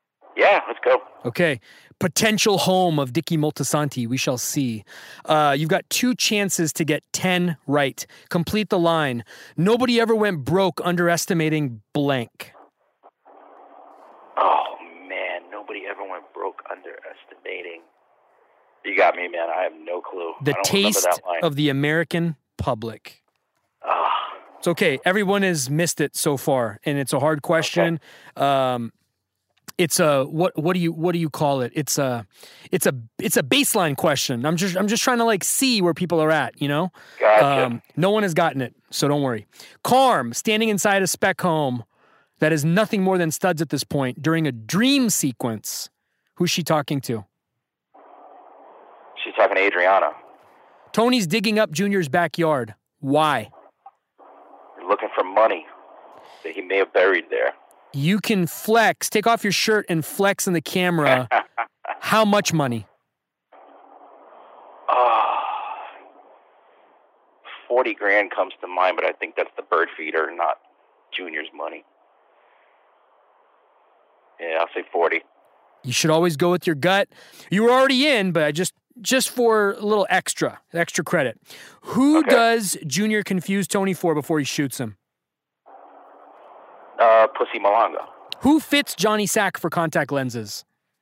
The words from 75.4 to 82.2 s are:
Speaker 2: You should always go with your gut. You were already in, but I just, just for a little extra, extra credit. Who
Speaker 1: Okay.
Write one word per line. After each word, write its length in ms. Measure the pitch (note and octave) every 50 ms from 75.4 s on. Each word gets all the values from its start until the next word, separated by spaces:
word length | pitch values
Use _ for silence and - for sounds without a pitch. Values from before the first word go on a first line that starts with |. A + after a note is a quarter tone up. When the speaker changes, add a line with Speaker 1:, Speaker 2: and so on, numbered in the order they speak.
| _ _ _ _ _ _ _ _ -
Speaker 2:
You 100 | B2+ A#2+
should 180 | - - D#3
always 240 | D#3 E3 F3 F3 D3+
go 160 | C3+ F3 F3
with 160 | F3+ E3+ -
your 80 | F3 D#3+
gut. 320 | C#3 B2 F3+ F#3+ G3 G3 - _ - - - - - - -
You 140 | E3+ G3+ A3+
were 80 | A#3+
already 360 | B3 C4 C4+ C4+ C4+ B3 C#4+
in, 260 | D#4 C4+ A3 F#3+ F#3 D#3+
but 100 | E3+ D3+
I 80 | D3
just, 220 | D3+ D#3+ F#3 - - _ _ _ _ B3
just 280 | G3+ - B3+ C4 - -
for 420 | - B3+ A#3+ A3+ A3 G#3+ G3+ G3 G3
a 120 | - G#3
little 200 | G#3 G#3+ G#3 F#3+ -
extra, 500 | F3+ F#3 - - - - D#3+ A#2+ - - _ _ -
extra 300 | E3+ E3+ - - - D#3+
credit. 360 | - - E3 C3+ A#2+ A2 - _ _ - - - - - _ -
Who 360 | - - A3 C4+ D4 D#4
Speaker 1:
Okay. 100 | D#4+